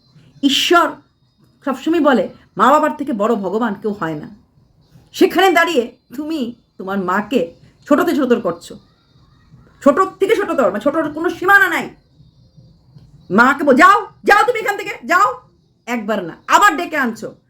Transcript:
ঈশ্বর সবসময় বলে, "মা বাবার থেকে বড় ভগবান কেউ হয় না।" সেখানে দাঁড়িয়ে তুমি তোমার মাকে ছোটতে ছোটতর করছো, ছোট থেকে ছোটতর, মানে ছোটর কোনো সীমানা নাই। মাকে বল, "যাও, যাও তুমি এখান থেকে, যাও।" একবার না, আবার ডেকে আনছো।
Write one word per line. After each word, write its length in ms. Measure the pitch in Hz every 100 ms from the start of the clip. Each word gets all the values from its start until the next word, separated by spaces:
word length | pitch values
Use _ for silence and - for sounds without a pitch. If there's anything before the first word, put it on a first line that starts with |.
| _ _ _ -
ঈশ্বর 440 | 277 - - 349 302 - _ _ _ _ _ _ 277
সবসময় 340 | 254 311 339
বলে, 300 | 285 226 170 - _ 175
"মা 140 | 233
বাবার 260 | 302 302 302
থেকে 160 | 277
বড় 220 | 208 214 214
ভগবান 380 | 180 220 233 196
কেউ 100 | 214
হয় 240 | 202 160 151
না।" 200 | - - _ _ _ _ _ - _
সেখানে 380 | - 359 330 381
দাঁড়িয়ে 420 | 339 339 285 226 - _ -
তুমি 400 | 302 320 233 - _ -
তোমার 200 | 190 196
মাকে 560 | 180 196 202 247 170 - - _ -
ছোটতে 280 | 302 349 277
ছোটতর 260 | 247 220
করছো, 380 | 175 - - - _ _ _ _ _ _ _ - _ _
ছোট 160 | 277 370 381 -
থেকে 160 | 392 392
ছোটতর, 360 | 392 277 196
মানে 80 | 208
ছোটর 340 | 285 320 302
কোনো 160 | 320 349
সীমানা 380 | - 359 403 370
নাই। 220 | 294 180 - _ _ - _ _ _ - _ _ - - - -
মাকে 320 | 196 254 277
বল, 120 | 294 254
"যাও, 320 | 370 415 392 _
যাও 200 | - 403
তুমি 160 | - 440
এখান 180 | 415 392
থেকে, 120 | 381 453 240
যাও।" 360 | 359 508 - _ _ _ _ -
একবার 380 | 240 202 202
না, 120 | 165 - -
আবার 300 | 330 415 302
ডেকে 200 | 339 302
আনছো। 380 | 240 214 156 -